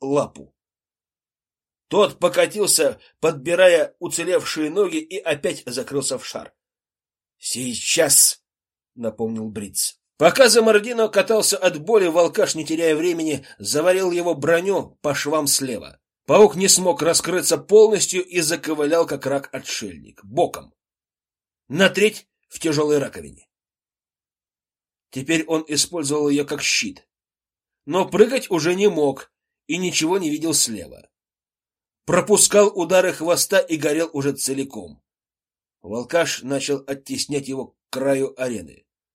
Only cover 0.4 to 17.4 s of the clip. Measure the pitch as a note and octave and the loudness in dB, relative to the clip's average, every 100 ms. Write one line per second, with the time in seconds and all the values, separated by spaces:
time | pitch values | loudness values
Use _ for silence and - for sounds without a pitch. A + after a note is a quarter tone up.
0.4 | - _ _ _ _ _ _ _ _ _ | -20 _ _ _ _ _ _ _ _ _
1.4 | _ _ _ _ _ E3+ G3 - F3 F3 | _ _ _ _ _ 2 2 2 0 2
2.4 | E3+ G#3 F#3+ - C#3+ A#2 _ _ D#3 D3+ | 0 0 0 2 2 -2 _ _ -2 -2
3.4 | C3 E3+ F#3 E3+ C#3+ - E3+ D3+ E3+ F3 | -2 4 6 6 2 -4 -8 -6 -2 -2
4.4 | - D#3 D3+ F3 G3 D#3+ D3+ B2+ D#3+ D3 | -2 -4 -4 0 -2 -2 -6 -8 -6 -4
5.4 | F#3 D#3+ - B2 B2 C#3 C3+ B2+ - - | -4 -6 -8 -10 -6 -6 -4 -6 -8 -14
6.4 | D#2+ _ _ _ _ _ _ _ _ _ | -16 _ _ _ _ _ _ _ _ _
7.4 | - - B2+ A2+ - E3 D3+ - - - | -10 -6 -6 -6 -4 0 4 4 4 0
8.4 | _ _ _ _ _ - A2+ G#2+ A2+ A2+ | _ _ _ _ _ -10 -8 -6 -6 -6
9.4 | A2 G#2 G2+ F#2+ - - _ _ D#3+ E3+ | -8 -10 -10 -6 -6 -8 _ _ 2 6
10.4 | B3+ A#3+ A3+ G#3 G#3+ A3 A3 G3+ F#3+ A3 | 6 6 6 4 2 -2 0 0 2 2
11.4 | - G3 F#3 D3+ D#3+ A3 F#3 D#3+ E3+ - | 0 -2 -2 -4 0 2 4 2 2 2
12.4 | G3 D#3+ D3 D#3+ E3 D#3 F3 E3 D#3+ C#3 | -2 -2 -6 -2 0 0 0 -2 -4 -6
13.4 | - - G2 D3 E3+ F#3 F#3+ F3 F3 D3+ | -10 -14 -6 0 2 2 0 -2 -2 -2
14.4 | D3 E3 F#3 F#3 - _ D3+ C#3+ C#3+ D#3 | 0 0 0 -2 -4 _ -4 -4 -2 -2
15.4 | D3 - C3+ G#2+ C#2 - _ _ - D#3+ | -2 -2 -4 -8 -12 -20 _ _ 2 6
16.4 | G#3 F3 F#3+ - F3+ - D#3 D#3+ - F3 | 8 6 4 4 2 0 0 0 0 -2